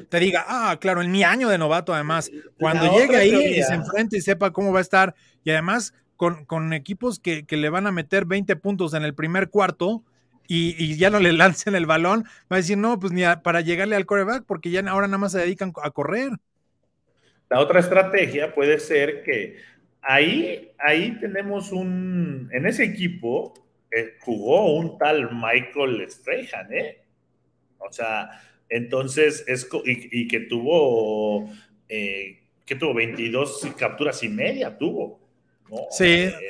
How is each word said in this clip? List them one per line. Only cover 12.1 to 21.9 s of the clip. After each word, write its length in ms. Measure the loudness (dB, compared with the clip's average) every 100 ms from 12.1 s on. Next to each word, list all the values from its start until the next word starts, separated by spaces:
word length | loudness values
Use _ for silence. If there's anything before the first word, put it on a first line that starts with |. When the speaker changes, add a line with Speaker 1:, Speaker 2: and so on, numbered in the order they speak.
| 0 -2 -12 -2
Speaker 1:
va 40 | -2
a 20 |
decir, 200 | 0 0
"No, 220 | 0 -2
pues 120 | -2
ni 100 | 0
a, 180 | 2 2
para 200 | 0 0
llegarle 340 | 0 -2 0 -2
al 100 | 0
quarterback", 400 | 0 0 -4 -6
porque 240 | -8 -4
ya 120 | -4
ahora 260 | -2 0 0
nada 100 | -2
más 140 | -2
se 80 | 0
dedican 340 | -2 -2 -6 -6
a 100 | -8
correr. 380 | -4 -4 -2 -4 -8 _ _ _ _ _ _ _ _ _ _ 0
Speaker 2:
La 100 | 2
otra 200 | 4 4
estrategia 760 | 4 4 4 2 0 -2 -4
puede 260 | 0 2 2
ser 440 | 2 0 0 -2
que 340 | -4 -2 -4 -12 -20 _ _ _
ahí, 680 | 2 4 4 2 -2 -6 -12 -2
ahí 380 | 2 2 0 -4
tenemos 520 | -6 -6 -4 -6 -6
un, 800 | -6 -4